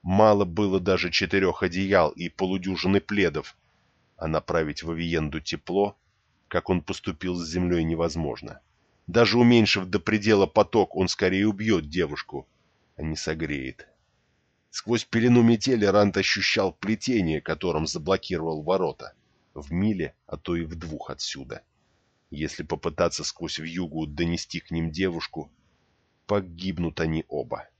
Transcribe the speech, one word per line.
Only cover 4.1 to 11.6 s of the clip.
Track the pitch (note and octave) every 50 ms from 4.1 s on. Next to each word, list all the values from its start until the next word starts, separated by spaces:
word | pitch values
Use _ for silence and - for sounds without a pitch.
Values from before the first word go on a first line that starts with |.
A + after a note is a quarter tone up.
| _
а | - E2
направить | D#2+ D#2+ D#2 - - D#2+ E2 D#2+ D2+ D2 -
в | D#2+ E2
Авиенду | E2 D#2+ E2+ E2 E2+ D#2+ D#2 D2 C#2+ D#2
тепло, | - - - D2+ _ - F2+ G2 G2+ G2+ - _ _ _ _ _ _ _ _ _ _ _
как | - F2+ - -
он | F#2+ F2
поступил | D#2 - F#2 - - - E2 - F#2 F2+ F2+
с | F2 E2+ D#2+
землёй, | D#2+ F2+ F2+ F2 F2 E2+ D#2+
невозможно. | D#2+ E2 D#2+ E2+ E2+ D#2 E2 D#2+ C#2 A1+ - - - - - _ _ _ _ _ _ _ _ _
Даже | - E2+ A#2 A#2 G#2 G#2+ A#2+
уменьшив | A#2+ A#2+ A#2+ A#2 G#2+ G2 - G2+ F#2
до | F#2 F2+ G2+
предела | - - G#2+ G#2+ G2+ A2 A2 G2 G2
поток, | - _ A2 G#2 - - A2+ F#2 - -
он | F#2 F#2 F2+
скорее | - - G2+ F#2 F#2 F#2+ G2+
убьёт | G#2+ G2+ G2